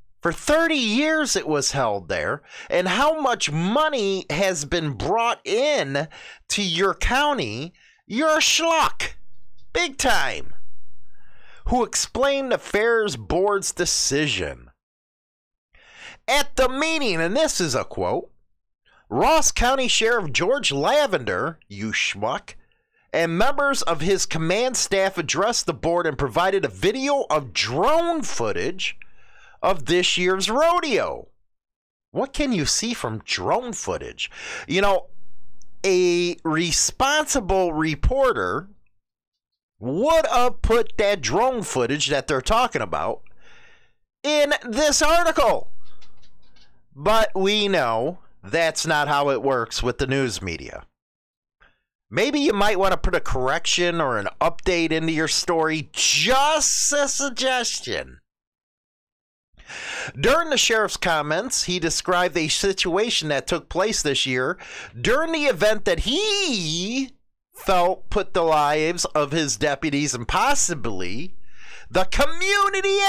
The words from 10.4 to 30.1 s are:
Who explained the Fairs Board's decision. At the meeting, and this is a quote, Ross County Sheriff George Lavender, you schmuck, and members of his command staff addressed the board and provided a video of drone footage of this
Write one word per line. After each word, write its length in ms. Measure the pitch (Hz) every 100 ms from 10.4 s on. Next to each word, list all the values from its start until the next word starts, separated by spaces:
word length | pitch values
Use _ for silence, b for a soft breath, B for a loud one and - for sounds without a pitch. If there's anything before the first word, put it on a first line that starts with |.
| - - - - - - b b b b b b -
Who 180 | 247
explained 640 | 220 - - 233 277 277 262
the 80 | 196
Fairs 560 | - 202 226 226 208
Board's 580 | 123 101 165 202 196 190
decision. 1000 | - 170 - - 139 151 95 76 64 - _ _ _ _ _ _ _ _ _ _ B B B B B -
At 300 | 277 277 -
the 140 | 254
meeting, 500 | 262 311 320 226 165
and 160 | 170 247
this 240 | 311 -
is 160 | 165 117
a 80 |
quote, 480 | - - 90 120 - _ _ _ _ _ b b b
Ross 440 | 120 254 320 302
County 340 | - 240 269 254
Sheriff 460 | - 226 233 160
George 400 | - 180 277 233
Lavender, 880 | 139 170 294 269 175 107 90 143 165 -
you 240 | 101 107
schmuck, 640 | 107 - 101 110 - - - - _ _ _ _
and 260 | 160 165 170
members 440 | 254 294 285 269
of 180 | - 160
his 260 | 170 190 -
command 500 | 160 160 202 254 247
staff 420 | - 196 190 185
addressed 480 | 131 151 208 226 -
the 80 |
board 300 | 123 165 175
and 140 | 165 131
provided 460 | 139 113 185 196
a 40 | 196
video 580 | 95 185 254 269 277 -
of 220 | 151 131
drone 720 | - 107 135 240 320 339 330
footage 760 | 233 - 110 85 120 190 - - B B B B B B
of 240 | 180 175 123
this 320 | 180 175